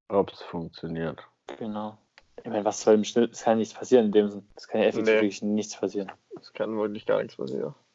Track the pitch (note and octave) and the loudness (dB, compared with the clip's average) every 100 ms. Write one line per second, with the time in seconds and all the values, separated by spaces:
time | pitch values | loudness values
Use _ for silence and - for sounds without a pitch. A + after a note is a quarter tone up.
0 | - G2+ F2 - - F2 E2 - E2+ E2 | -2 0 0 -2 -12 -10 -10 -10 -8 -6
1 | - - - _ - - A2+ G#2+ G#2+ G#2+ | -6 -8 -16 _ -16 -12 -8 -8 -10 -12
2 | _ _ _ - A#2+ A2 G#2 - - A2 | _ _ _ -16 -6 -2 -2 0 6 6
3 | G2+ A#2+ A#2 - - A2+ G#2 - - B2+ | 4 2 0 0 2 2 0 -6 4 4
4 | G#2+ G#2 G#2 G2+ - - - A2 G#2 A2+ | 6 4 2 -2 -16 -20 -6 0 2 2
5 | A2 A2 G#2 F#2+ G#2 G#2+ G2+ - G2 G#2 | 2 4 2 -2 -2 -2 -4 -6 -6 -4
6 | F#2+ - _ - - - G#2+ A2 G#2+ G#2 | -8 -12 _ -20 -14 -8 -6 -2 -4 -4
7 | - G#2+ - - C2 - G#2 - _ | -2 -2 -2 -8 -8 -6 -8 -10 _